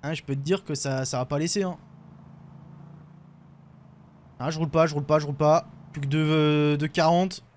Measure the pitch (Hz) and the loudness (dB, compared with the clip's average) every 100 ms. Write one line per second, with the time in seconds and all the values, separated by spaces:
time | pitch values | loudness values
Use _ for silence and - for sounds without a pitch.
0 | 143 156 - 135 139 190 - 143 143 131 | -6 -8 -6 -6 -2 -4 -4 -6 -4 -4
1 | 131 127 127 147 165 202 190 170 - - | -4 -4 -4 -4 -2 -2 -4 -6 -18 -20
2 | - - - - - - - - - - | -20 -20 -20 -20 -20 -20 -20 -20 -20 -20
3 | - - - - - - - - - - | -20 -20 -20 -20 -20 -20 -20 -20 -20 -20
4 | - - - - 127 160 160 165 160 147 | -20 -20 -20 -8 -6 -4 -2 2 2 0
5 | 143 151 147 139 151 160 - - - - | 0 0 0 0 4 2 0 -20 -16 -8
6 | 143 151 156 156 151 151 147 147 151 - | -2 0 2 4 4 4 2 2 -2 0
7 | 160 170 185 - - | 2 4 2 -4 -16